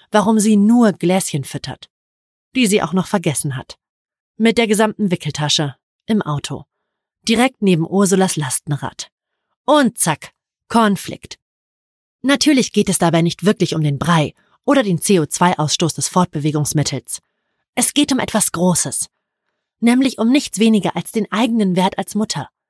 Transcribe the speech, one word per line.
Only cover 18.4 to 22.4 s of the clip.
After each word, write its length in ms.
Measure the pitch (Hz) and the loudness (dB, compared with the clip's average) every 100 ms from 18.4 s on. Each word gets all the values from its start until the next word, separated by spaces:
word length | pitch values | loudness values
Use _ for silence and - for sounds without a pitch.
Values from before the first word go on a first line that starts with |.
| - | -2
Großes. 560 | 165 180 165 131 - - _ _ _ _ _ _ - | 0 0 0 -2 -8 -10 _ _ _ _ _ _ -2
Nämlich 360 | 233 254 269 - | 0 2 0 0
um 120 | 226 | 0
nichts 300 | 285 - - | 0 0 0
weniger 360 | 226 214 170 170 | 2 2 0 -4
als 160 | - | -4
den 200 | 226 - | -4 -2
eigenen 440 | 202 240 226 196 180 | -2 0 0 0 0
Wert 220 | 190 - | 0 -2
als 180 | 190 208 | -6 -4
Mutter. 340 | 214 151 | -4 -6